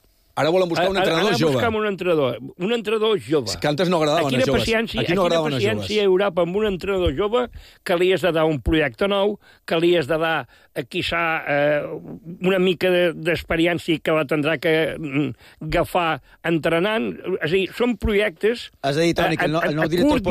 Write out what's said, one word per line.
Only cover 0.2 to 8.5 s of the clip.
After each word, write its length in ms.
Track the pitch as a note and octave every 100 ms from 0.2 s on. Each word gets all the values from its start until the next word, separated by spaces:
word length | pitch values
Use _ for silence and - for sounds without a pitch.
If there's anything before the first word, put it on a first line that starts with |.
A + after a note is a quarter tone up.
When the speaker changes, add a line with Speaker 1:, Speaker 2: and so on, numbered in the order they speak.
| _ -
Speaker 1:
Ara 120 | D3
volen 200 | F#3 F3+
buscar 160 | E3 F3+
un 80 | F#3+
Speaker 2:
Ara, 60 |
Speaker 1:
entrenador 280 | F#3 E3 G#3
Speaker 2:
ara 20 | -
Speaker 1:
jove. 140 | D#3+
Speaker 2:
buscam 220 | C3 A#3
un 120 | A3 G#3+
entrenador, 480 | F#3+ F3+ D#3+ C3 A2+ C3 -
un 160 | F3+
entrenador 460 | A#3 G#3 A3 G#3+ G3+
jove. 300 | G#2+ D3+ A2
Speaker 1:
És 60 | -
que 80 | D3
antes 200 | D3 F3+
no 80 | F3
agradaven 320 | D3+ D#3+ D3
Speaker 2:
Quina 80 | B3
Speaker 1:
els 60 | C4
joves. 140 | A#3
Speaker 2:
paciència, 380 | - A3 A#3 A3+
Speaker 1:
Aquí 100 | A3
no 120 | F#3
Speaker 2:
quina 100 | F3 E3
Speaker 1:
agradaven 160 | D#3
els 60 | C3+
Speaker 2:
paciència 240 | G3+ G#3+
Speaker 1:
joves. 80 | -
Speaker 2:
hi 160 | G#3 G3+
haurà 220 | F#3 G3+ E3+
amb 120 | E3+ F#3+
un 100 | G#3+
entrenador 460 | F#3 G3 F#3+ E3+ C#3
jove 240 | G#3 A#3+ A#3+ - - -
que 120 | - E3+
li 140 | F#3
has 80 | F#3
de 80 | F3
dar 120 | D#3+
un 140 | D#3+